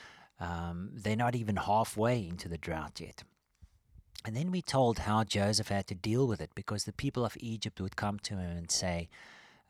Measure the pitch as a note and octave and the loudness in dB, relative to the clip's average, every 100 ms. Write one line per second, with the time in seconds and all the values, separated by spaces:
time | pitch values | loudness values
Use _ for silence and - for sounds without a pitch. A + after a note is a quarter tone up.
0 | - - - - F2 E2+ E2+ E2+ G2 - | -20 -20 -20 -8 -4 -4 -4 -4 -8 -6
1 | G#2 G#2+ A#2+ B2 A2 G2 F#2 G#2 A2+ - | -2 2 2 2 0 0 4 2 2 2
2 | A2 B2 F2+ F2 F2 E2 - D#2+ D#2 - | 2 2 0 -6 -6 -6 -4 -4 -4 -8
3 | - - - _ _ _ - _ _ - | -12 -14 -20 _ _ _ -20 _ _ -20
4 | - - - A2+ F3 F3+ - C3+ B2 A2 | -20 -12 -4 -2 0 0 2 6 6 4
5 | G2 G#2+ G#2+ G#2 G2+ G#2+ A2 G2+ F#2+ F#2 | 4 4 4 4 4 4 2 0 -2 -4
6 | G#2+ A#2 C3+ G#2 D#2 - G2+ G#2 - - | 0 2 4 2 -4 -8 -4 -4 -4 -4
7 | C#3 B2+ A#2 - A#2 A2+ - - F#2+ - | -2 0 0 -2 -6 -4 -4 -4 -6 -2
8 | G#2 G2+ - G2+ F2+ E2+ E2+ - F#2 E2+ | -2 -2 -4 -4 -4 -4 -2 -2 0 -2
9 | E2+ - - - - - _ | -4 -12 -20 -20 -20 -20 _